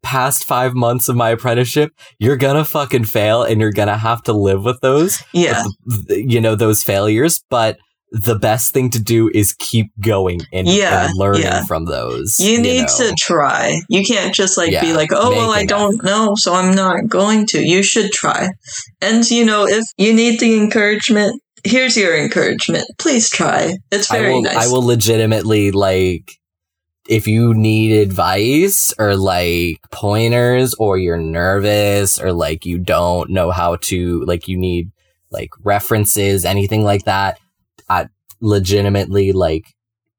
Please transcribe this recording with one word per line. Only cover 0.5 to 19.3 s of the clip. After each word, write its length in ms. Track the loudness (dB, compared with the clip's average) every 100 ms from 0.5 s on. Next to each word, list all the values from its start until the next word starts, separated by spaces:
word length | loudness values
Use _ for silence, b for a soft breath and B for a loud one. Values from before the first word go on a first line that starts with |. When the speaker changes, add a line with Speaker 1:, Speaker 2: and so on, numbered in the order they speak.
| -2 0
Speaker 1:
months 340 | 0 0 0 0
of 80 | 0
my 140 | 0
apprenticeship, 600 | 0 0 0 0 0 -2 _ B B
you're 180 | 0 2
gonna 280 | 2 2
fucking 400 | 0 -2 -2 -2
fail 380 | 0 0 2 2
and 180 | 2 0
you're 120 | 0
gonna 260 | 0 0 0
have 240 | -2 -2
to 80 | -2
live 320 | 0 2 2
with 160 | 0 0
those. 420 | 2 2 2 -2 -4
Speaker 2:
Yeah. 300 | 0 0 0 -6 -10
Speaker 1:
But 240 | -6 -6 -2
the, 160 | -4 0
you 140 | 2
know, 140 | 2 2
those 260 | 2 0
failures, 600 | 0 0 2 2 2 -2 _
but 280 | 0 0 -2 _ _ _
the 260 | -6 -2 0
best 340 | 0 0 0
thing 160 | 0 0
to 100 | -2
do 280 | 0 2 2
is 180 | 2 0 -2
keep 280 | -4 -2 -2 -4
going 380 | -2 0 0 -4 -8
and, 160 | -4 0
Speaker 2:
Yeah, 380 | 2 2 0 -2
Speaker 1:
and 60 | 0
learning 260 | 0 0
Speaker 2:
yeah. 220 | 0 -2
Speaker 1:
from 200 | -4 -4 -4
those, 500 | -6 -6 -6 -4 0
Speaker 2:
You 120 | 2
Speaker 1:
you 100 | 2
Speaker 2:
need 200 | 2 0
Speaker 1:
know? 140 | 0 0
Speaker 2:
to 160 | -2 -2
try. 640 | -2 0 0 0 -2 -4 -2
You 160 | -2
can't 280 | 0 -2 -2
just, 220 | -2 -2 0
like, 140 | 0
be 40 | 0 0
Speaker 1:
Yeah, 60 |
Speaker 2:
like, 160 | 0 0
"Oh, 180 | 0 2
well, 200 | 0 0
I 40 | 0
Speaker 1:
make 60 |
an 60 | 0
Speaker 2:
don't 260 | 0 0 0
Speaker 1:
effort. 80 |
Speaker 2:
know, 300 | -2 0 0 0
so 180 | 0
I'm 160 | 0 2
not 380 | 2 2 -2 -2
going 380 | 0 2 2 2
to." 180 | 0 2
You 160 | 2
should 300 | 2 0 -2
try. 360 | -2 -2 -2 -4 -6 B B B _
And, 260 | 0 2
you 160 | 2